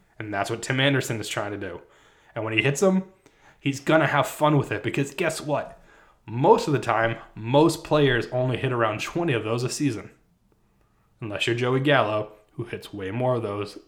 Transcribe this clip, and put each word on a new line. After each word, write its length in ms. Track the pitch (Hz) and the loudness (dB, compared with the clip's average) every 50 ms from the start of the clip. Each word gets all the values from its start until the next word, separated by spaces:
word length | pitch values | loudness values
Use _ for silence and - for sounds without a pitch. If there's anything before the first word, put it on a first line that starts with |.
| _ _ _ - | _ _ _ -14
And 160 | 110 107 101 | -10 -6 -4
that's 160 | 98 101 - | -4 -4 -2
what 120 | 113 - | -4 -6
Tim 200 | - - 135 131 | -4 -2 0 2
Anderson 380 | 135 143 143 131 117 - 123 110 | 2 2 2 2 0 -2 -4 -6
is 80 | 104 - | -6 -6
trying 220 | - 120 104 104 | -6 -6 -6 -6
to 60 | 104 101 | -6 -8
do. 240 | 98 92 85 87 - _ _ _ _ _ _ _ _ _ - | -8 -10 -10 -12 -16 _ _ _ _ _ _ _ _ _ -10
And 80 | 117 107 | -8 -6
when 100 | 110 110 | -4 -2
he 80 | 113 | 0
hits 200 | 113 135 143 - | 0 0 0 2
them, 240 | 202 190 185 190 190 - - _ _ - _ _ _ - - _ | 2 2 2 2 0 -4 -10 _ _ -20 _ _ _ -20 -16 _
he's 200 | - 139 135 131 | -4 -4 -4 -4
gonna 280 | - - 156 160 151 127 | 0 2 2 4 4 4
have 200 | 127 147 127 - | 4 2 2 2
fun 300 | - - 151 151 151 139 | 0 2 2 4 4 4
with 140 | 117 - | 2 0
it 120 | 107 101 - | -2 -4 -4
because 300 | 113 113 143 139 139 - | -4 -2 -2 -2 -2 -2
guess 260 | - 180 160 156 - | -4 -2 -2 -2 -4
what? 400 | 135 147 147 123 101 - - - - - - - - _ _ _ _ | -4 -4 -4 -4 -4 -6 -12 -20 -20 -20 -20 -20 -20 _ _ _ _
Most 420 | - 107 120 139 175 226 226 - - | -8 -2 2 6 6 6 6 6 2
of 60 | 143 | 0
the 60 | 123 | 0
time, 380 | - - 113 110 113 117 117 - - - - | 2 2 2 2 2 2 0 -2 -10 -16 -16
most 480 | - 110 113 123 143 156 165 160 - - | -10 -4 2 4 6 6 6 4 0 -2
players 440 | - 151 151 147 135 123 117 104 - | 0 2 4 4 4 4 2 0 -2
only 260 | - 127 127 127 127 - | -2 -2 0 0 0 0
hit 160 | - 135 127 | -2 -2 0
around 280 | 120 117 110 104 104 | 2 0 0 0 -2
twenty 320 | - - - 170 170 170 131 | -6 -6 -4 -2 -2 0 0
of 100 | 113 107 | -2 -2
those 200 | 110 117 123 127 | -2 -2 -2 -2
a 60 | 127 | -4
season. 420 | - - 151 139 113 101 92 - - _ _ _ _ _ _ _ _ _ _ _ _ _ _ _ _ _ _ _ _ - | -4 -2 -2 -2 -2 -4 -8 -14 -18 _ _ _ _ _ _ _ _ _ _ _ _ _ _ _ _ _ _ _ _ -12
Unless 260 | - 107 101 98 - - | -10 -8 -6 -4 -2 -2
you're 80 | 117 | 0
Joey 240 | 120 127 123 127 135 | 0 0 0 0 2
Gallo, 540 | 135 147 143 131 113 104 107 107 107 - - - _ _ _ | 2 4 4 4 2 2 0 -4 -4 -6 -12 -20 _ _ _
who 120 | - 117 | -10 -10
hits 280 | - - 98 - - - | -8 -10 -12 -12 -12 -12
way 180 | 101 95 95 | -10 -8 -6
more 240 | 101 120 127 127 127 | -4 -2 0 0 0
of 80 | 117 107 | 0 -2
those 340 | 104 101 101 101 101 - - - | -4 -4 -6 -8 -8 -12 -16 -20